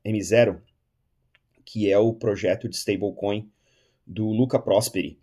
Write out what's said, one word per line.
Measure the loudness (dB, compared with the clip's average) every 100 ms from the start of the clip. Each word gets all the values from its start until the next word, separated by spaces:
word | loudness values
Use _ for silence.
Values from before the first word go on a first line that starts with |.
M | -6 -4
zero, | 2 4 4 0 _ _ _ _ _ _ _ _ _ _ -12
que | -4 2
é | 4
o | 4
projeto | 0 -4 -2 0 -2 -4
de | -8
stablecoin | -4 -4 -4 -4 -4 -4 -8 _ _ _ _ _ -14
do | -6 -2
Luca | 0 0 0
Prosperi | 2 0 0 -4 -6 -10